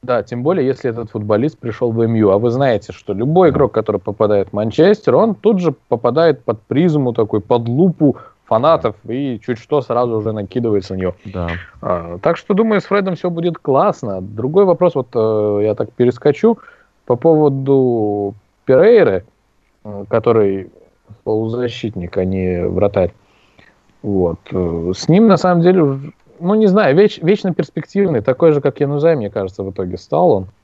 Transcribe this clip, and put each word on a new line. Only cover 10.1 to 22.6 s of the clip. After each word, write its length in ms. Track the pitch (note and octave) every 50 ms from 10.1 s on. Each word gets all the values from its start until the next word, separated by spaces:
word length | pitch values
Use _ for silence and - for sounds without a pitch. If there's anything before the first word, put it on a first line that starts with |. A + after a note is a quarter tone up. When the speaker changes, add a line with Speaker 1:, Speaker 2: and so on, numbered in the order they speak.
| A2+
Speaker 1:
уже 140 | A2 G#2 A2 G#2+
накидывается 640 | G#2+ G2 F#2 - - A#2+ A#2 G#2 G2+ F#2 - F#2+
на 40 | F#2+
него. 140 | F#2 F2+ F2 _ _
Speaker 2:
Да. 260 | G2+ F#2+ F#2 F2 E2+ E2+ F2 F2 - - -
Speaker 1:
А, 360 | - - F#2 F2 E2+ E2+ F2
так 200 | F#2 - D#3 E3+
что, 180 | - - _ G#3
думаю, 260 | F#3 A3+ A3 G#3+ F#3+
с 40 | -
Фредом 280 | - G3 G#3 G3 F#3+ F3
все 140 | - - F3+
будет 300 | E3+ E3 E3+ F3 E3 -
классно. 640 | _ - C3 C#3 F3+ G#3 - - - A2 G2 F#2
Другой 440 | F#2 G2+ G#2 G#2 A#2 C3 D#3 G3 G3+
вопрос, 300 | F#3 F3 - F3+ F3 -
вот, 140 | C#3 B2 _ -
э, 460 | A#2 A2 A2 A2 G#2+ G#2 G#2+ G#2 G#2 G#2
я 100 | G#2+ G#2
так 160 | - G#2+ - _
перескочу, 640 | - A#2+ B2 A#2 - - D3 C#3 - - A3+ A3+ - - - _ _ _ _ _ _ _
по 100 | - E3+
поводу 1160 | - - E3 D#3+ D3+ D3+ D3 C#3 C3+ C3+ C#3 C#3 C3+ C3 B2 A#2+ A#2 G#2+ G#2 G#2 G#2 G2+ G2+ G#2 - _ _ _ _ _
Перейры, 580 | - C3 C#3+ F3 A3 A#3+ A3 E3+ A#2+ G2 F2+ - _ _ _ _ _ _ _ _ _ _ _ _
э, 200 | G#2+ G#2 G2+ G2 G2
который 600 | A#2+ A#2 A2+ A#2+ A#2 A2+ G#2 G2 F#2+ G2 F#2 E2+ _ _ _ _ _ _ _ _ G#2+ _ _
полузащитник, 920 | - A2 G#2+ A2 A2 A2+ B2 B2 A#2+ A#2 - - A2 - F#2+ F2 E2+ -
а 80 | G2 F#2
не 400 | F#2 F#2+ F#2+ F#2 F#2 F2+ F2